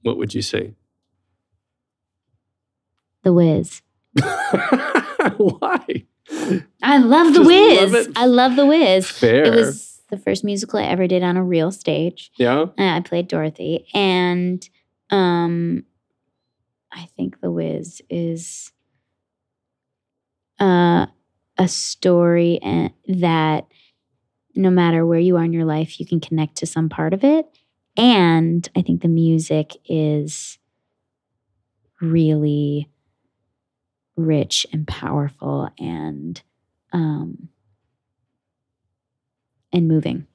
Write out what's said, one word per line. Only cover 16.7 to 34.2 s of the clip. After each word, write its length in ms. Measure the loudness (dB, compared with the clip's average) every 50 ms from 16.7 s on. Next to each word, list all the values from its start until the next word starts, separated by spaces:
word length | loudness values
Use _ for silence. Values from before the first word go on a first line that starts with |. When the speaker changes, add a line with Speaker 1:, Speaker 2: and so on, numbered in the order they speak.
| _ _ _ _
Speaker 2:
I 160 | -20 -20 -20 -20 _
think 240 | -10 -10 -10 -10 _
The 100 | -8 -6
Wiz 520 | -6 -4 -6 -6 -6 -8 -10 -14 -18 -20 _ _
is, 640 | -8 -6 -6 -6 -8 -8 -12 -16 -18 -18 -20 -20 _ _ _ _ _ _ _ _ _ _ _ _ _ _ _ _ _ _ _ _ _ _ _ _ _ _ _ _ _ _ _ _ _ _ _ _ _ _
uh, 460 | 0 2 4 4 4 4 2 2 0 -4 _ _ _ _ _ _ _ _ _ -2
a 100 | -2 -2
story 920 | -2 -6 -8 -10 -12 _ 0 2 2 4 2 2 2 2 2 0 0 -2
and, 300 | -4 -4 -4 -2 -4 -4 -8 _ _ -6
that 600 | -4 -2 0 0 0 0 0 0 -2 -4 -6 _ _ _ _ _ _ _ _ _ _ _ _ _ _ _ _ _ _
no 160 | 0 2 2
matter 360 | 4 4 4 2 2 2 0
where 140 | 2 2 2
you 180 | 2 2 2 2
are 60 | 0
in 80 | 0 -2
your 120 | -2 -2
life, 320 | -2 -2 -2 -4 -6 -8 -14
you 60 | -10
can 140 | -4 -4 -4
connect 380 | -4 -4 -4 -4 -4 -4 _ -10
to 80 | -10
some 240 | -8 -4 -4 -4 -4
part 240 | -4 -4 -4 -4 -2
of 100 | 0 2
it. 240 | 2 2 2 -2 _ _ _ _ _ _ _ _ _ _
And 720 | 2 4 4 4 4 4 4 4 2 2 0 0 -2 -4 -4 _
I 60 | -6
think 200 | -2 -2 -2 -2
the 60 | 0 0
music 680 | 0 2 2 2 2 0 -2 -2 -2 -4 -4 _ -10 -20 _
is 720 | _ -4 -4 -2 -2 -2 -4 -4 -8 -10 -14 -16 -18 -20 _ _ _ _ _ _ _ _ _ _ _ _ _ _ _ _ _ _ _ _ _ _ _ _ _ _ _ _ _
really 880 | -4 0 0 2 2 2 2 0 0 0 -2 -2 -2 -2 -4 -6 -8 _ _ _ _ _ _ _ _ _ _ _ _ _ _ _ _ _ _ _ _ _ _ _ _ _ _
rich 500 | -6